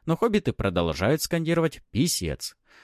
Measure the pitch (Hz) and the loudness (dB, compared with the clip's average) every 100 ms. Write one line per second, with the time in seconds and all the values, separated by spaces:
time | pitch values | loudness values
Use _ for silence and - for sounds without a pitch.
0 | - 165 240 208 - - 98 90 85 76 | -4 0 2 2 0 -2 0 2 0 2
1 | 98 151 - 170 160 170 165 - - 107 | 0 0 0 -2 0 0 0 -4 -6 0
2 | 165 - 85 69 - - _ - | 0 0 -4 -6 -10 -16 _ -20